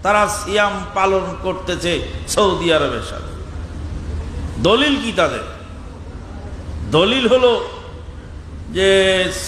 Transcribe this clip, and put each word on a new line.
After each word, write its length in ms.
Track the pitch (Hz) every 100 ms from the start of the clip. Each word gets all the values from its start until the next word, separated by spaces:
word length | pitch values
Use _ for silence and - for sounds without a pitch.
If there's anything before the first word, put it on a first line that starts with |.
তারা 260 | 190 208 202
সিয়াম 580 | - 170 208 208 196 175
পালন 420 | 196 196 190 175 165
করতেছে 640 | 190 180 - 175 170 156 - - -
সৌদি 440 | - 202 165 165
আরবের 300 | 156 143 120 -
সাথে। 220 | - - - - - - - - - - - - - - -
দলিল 440 | 156 233 294 269
কি 100 | 226 180
তাদের? 240 | 156 117 - - - - - - - - - - - - - - -
দলিল 380 | 151 196 262 240
হলো 400 | 254 247 226 - - - - - - - - - - -
যে 540 | 175 190 196 190 190 180 -